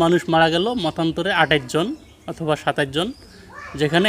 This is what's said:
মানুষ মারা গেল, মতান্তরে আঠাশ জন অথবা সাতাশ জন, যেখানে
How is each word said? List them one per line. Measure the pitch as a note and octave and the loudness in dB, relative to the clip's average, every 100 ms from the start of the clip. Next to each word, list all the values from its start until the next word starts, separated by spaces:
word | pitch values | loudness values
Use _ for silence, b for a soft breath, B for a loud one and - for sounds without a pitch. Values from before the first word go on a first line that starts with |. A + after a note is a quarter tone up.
মানুষ | E3 E3+ D#3+ | 4 2 2
মারা | D#3+ E3 | 2 4
গেল, | E3 G#3 | 2 -2
মতান্তরে | B3 E3 - E3 D#3 F3 | -2 -4 -2 -2 -2 -2
আঠাশ | F3+ D3+ D3 B2+ | 2 4 2 0
জন | D3+ G3 D#4 - - - | -2 -2 -6 -14 -18 -14
অথবা | - D#3+ D3+ | -8 -4 -2
সাতাশ | - C#3+ C#3+ C#3+ | -2 -2 -4 -4
জন, | G3+ C#4 B B B - - - | -4 -8 B B B -20 -14 -4
যেখানে | D3 E3 | 0 2